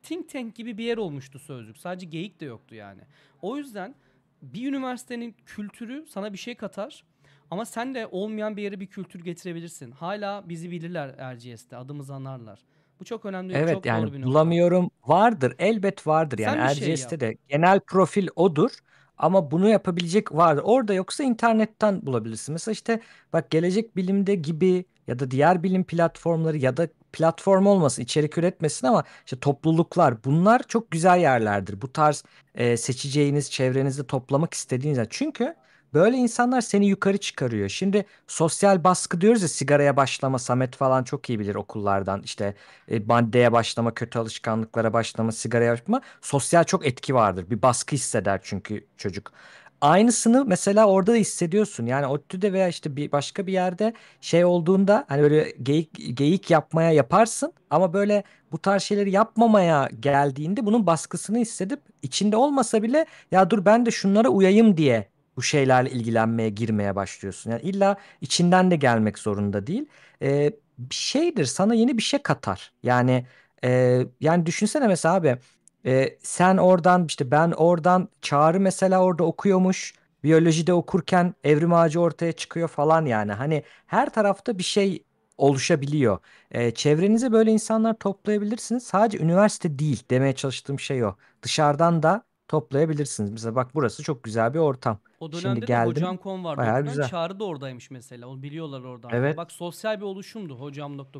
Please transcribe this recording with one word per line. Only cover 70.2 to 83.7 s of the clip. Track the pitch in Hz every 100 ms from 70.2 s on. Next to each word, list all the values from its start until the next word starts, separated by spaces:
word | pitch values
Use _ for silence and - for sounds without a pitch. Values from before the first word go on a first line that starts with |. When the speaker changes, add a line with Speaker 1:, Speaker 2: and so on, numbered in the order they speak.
Speaker 2:
Ee, | 139 143 147 147 _ -
bir | 127 -
şeydir, | - 269 339 262 127
sana | - 202 233
yeni | 240 233
bir |
şey | - 285
katar. | - 143 - 95 - _
Yani, | 123 123 123 127 123 _ _ _
e, | 127 127 123 123 127 -
yani | 151 175 165
düşünsene | - 214 302 233
mesela | 175 160 190
abi, | 151 123 - _ _ _ 127
e, | 131 131 -
sen | - - 180 190
oradan, | 185 185 175 180 165
işte | - 127
ben | 147 170
oradan, | - 170 175 170 185 - _
Çağrı | - 143 156 185
mesela | 190 - 190 190
orada | 185 165
okuyormuş, | 165 - 202 185 185 185 - - _ _
biyolojide | 143 160 165 160 170
okurken | 175 - 185 - 180 175 -
Evrim | 143 151 170
Ağacı | 170 165 165
ortaya | 170 156 170
çıkıyor | 160 - 165 165
falan | - 147 160 151
yani. | 110 104
Hani | 101 147 151 -